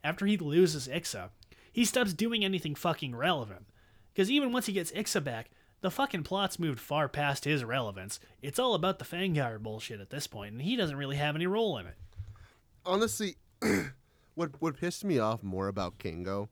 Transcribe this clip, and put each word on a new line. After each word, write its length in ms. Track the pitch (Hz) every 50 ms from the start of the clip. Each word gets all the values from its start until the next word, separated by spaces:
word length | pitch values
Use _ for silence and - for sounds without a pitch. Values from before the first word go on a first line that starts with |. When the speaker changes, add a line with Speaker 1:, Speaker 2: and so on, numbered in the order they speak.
| -
Speaker 1:
After 220 | 147 175 - 196
he 120 | 202 214 190
loses 500 | 170 147 143 170 185 170 156 151 123 131
Ixa, 420 | 127 170 170 - - 104 90 92 - _ - _ - - - -
he 120 | - 233 240
stops 280 | - - 254 247 202 175
doing 300 | - 214 233 233 226 202
anything 300 | 196 196 180 - 160 147
fucking 420 | - - 175 160 - - 135 120
relevant. 520 | 117 135 175 180 147 120 104 98 98 - - - - - - - - - - _
'Cause 140 | - 190 202
even 200 | 262 294 285 254 240
once 120 | 254 247
he 80 | - 196
gets 180 | 190 170 160
Ixa 320 | - 185 220 - - 196 151
back, 280 | 139 120 113 120 - _ _ _ _ _ _
the 100 | - 180
fucking 320 | - - 277 269 - 180 147
plot's 340 | - 185 196 202 185 - -
moved 200 | 170 160 135 113
far 300 | - - 147 151 151 135
past 340 | - 147 147 143 139 139 -
his 200 | 143 151 143 123
relevance. 560 | 110 120 135 123 104 98 95 92 98 - - - - - -
It's 180 | - - - -
all 160 | 254 254 220
about 240 | 180 160 190 190 190
the 60 | -
Fangire 560 | - - 175 185 190 170 151 135 120 113 107
bullshit 380 | 110 110 107 110 - - 120 101
at 100 | 98 -
this 160 | - 143 - -
point, 260 | - 110 101 104 104
and 80 | 120
he 140 | 139 185 254
doesn't 220 | 247 202 156 143 139
really 200 | 143 135 139 143
have 180 | 147 151 147
any 120 | 156 170 185
role 300 | 196 220 226 214 156 113
in 80 | 90 85
it. 100 | - - - - - - - - - - - - - _ _ _ _ - _
Speaker 2:
Honestly, 500 | 180 185 196 226 220 - - 214 196 - - _ _ _ _
<clears throat> 760 | - 220 208 190 165 139 - - _ _ _ _ _ _ _
what, 260 | 160 170 156 131 -
what 160 | 165 165 139 -
pissed 260 | - 175 175 - -
me 160 | 202 170 127
off 240 | 110 107 113 113 -
more 240 | 98 92 92 95 98
about 300 | 98 101 95 87 - -
Kengo 520 | - 95 80 82 90 92 98 101 101 104